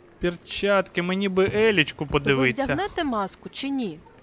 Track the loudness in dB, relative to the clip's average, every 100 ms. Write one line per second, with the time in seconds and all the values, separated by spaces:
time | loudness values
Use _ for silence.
0 | -20 -4 -4 -4 -10 -4 2 2 0 -4
1 | -2 -2 0 2 2 4 4 4 0 -2
2 | -2 0 2 2 2 0 -2 -2 -2 -4
3 | -2 -2 -4 -8 -14 -8 -6 -4 -4 -8
4 | -16 -20